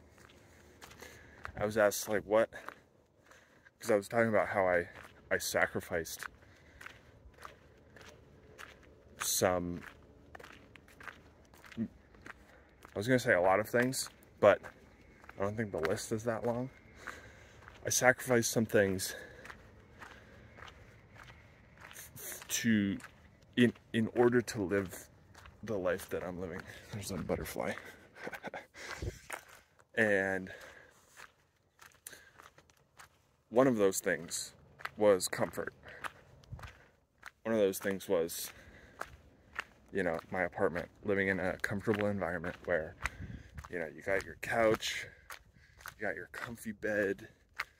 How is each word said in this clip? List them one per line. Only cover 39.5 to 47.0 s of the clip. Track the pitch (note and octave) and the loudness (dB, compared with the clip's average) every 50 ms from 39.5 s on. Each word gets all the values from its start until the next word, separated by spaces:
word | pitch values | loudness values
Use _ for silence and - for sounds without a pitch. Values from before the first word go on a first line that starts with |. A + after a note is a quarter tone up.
| - - - - - _ _ - - | -14 -14 -14 -14 -16 _ _ -8 -4
you | G2 F2+ | -2 0
know, | F2 E2 E2 - - | 0 -2 -2 -4 -4
my | F#2+ F#2 F2+ | -2 -2 -2
apartment, | F2 - - G2+ E2+ D#2 E2+ D#2+ - - - - | -2 0 0 0 0 0 -2 -6 -8 -10 -8 -2
living | G2+ G2 G2 F#2+ F#2+ | 0 0 2 2 2
in | F#2+ F2+ | 2 0
a | F2 - - - | 0 -2 -2 -2
comfortable | - - A2 G2 - A#2 G#2+ G2+ G#2 | -4 -4 -4 -2 0 0 0 2 0
environment | G#2 G2+ G2 F2+ E2 F2+ E2+ D#2+ F2 - - - | 0 -2 -2 -2 -4 -4 -4 -6 -6 -8 -6 -2
where, | - F2 D#2+ D#2 D#2 - - - - - - - - - - - - - - - - | 0 0 0 0 -4 -8 -8 -8 -8 -8 -10 -12 -12 -12 -14 -16 -16 -16 -16 -12 -8
you | F2+ F2 | -6 -6
know, | E2 D#2 C#2+ | -6 -6 -10
you | D#2 - | -8 -4
got | G2 G2 G2 - | -2 -2 -2 -2
your | E2+ D#2+ - | -4 -10 -10
couch, | - - - A#2 A2+ A2 A2 - - - - - - - - - - - - - - _ - - - - _ - - - - - | -6 -2 0 2 4 4 4 2 0 -4 -6 -6 -8 -10 -14 -18 -20 -18 -18 -18 -20 _ -20 -20 -20 -20 _ -18 -18 -16 -12 -6
you | G#2+ | -6
got | G2 D#2+ | -6 -6
your | E2 F2 - - | -6 -8 -14 -12
comfy | - - B2 A#2 - - A2+ G#2 | -12 -10 -10 -10 -10 -10 -10 -8
bed, | - - G#2+ G#2 G#2 | -6 -4 -2 0 2